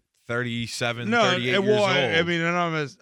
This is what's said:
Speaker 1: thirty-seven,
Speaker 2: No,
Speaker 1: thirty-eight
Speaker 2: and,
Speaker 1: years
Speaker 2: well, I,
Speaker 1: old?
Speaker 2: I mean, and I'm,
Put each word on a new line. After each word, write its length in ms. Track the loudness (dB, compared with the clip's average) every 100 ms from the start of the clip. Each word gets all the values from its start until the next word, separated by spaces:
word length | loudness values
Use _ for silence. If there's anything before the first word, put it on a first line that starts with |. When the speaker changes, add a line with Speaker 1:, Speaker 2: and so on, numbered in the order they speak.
| _ _ -6
Speaker 1:
thirty-seven, 800 | -4 -4 -4 -6 -4 -4 -2 0
Speaker 2:
No, 140 | 2
Speaker 1:
thirty-eight 320 | 2 2 0
Speaker 2:
and, 100 | 0
Speaker 1:
years 120 | 2 2
Speaker 2:
well, 80 |
I, 180 | 2 2
Speaker 1:
old? 120 | 2 0
Speaker 2:
I 60 |
mean, 160 | 0 0
and 160 | 0 0
I'm, 320 | 0 -2 -4 -6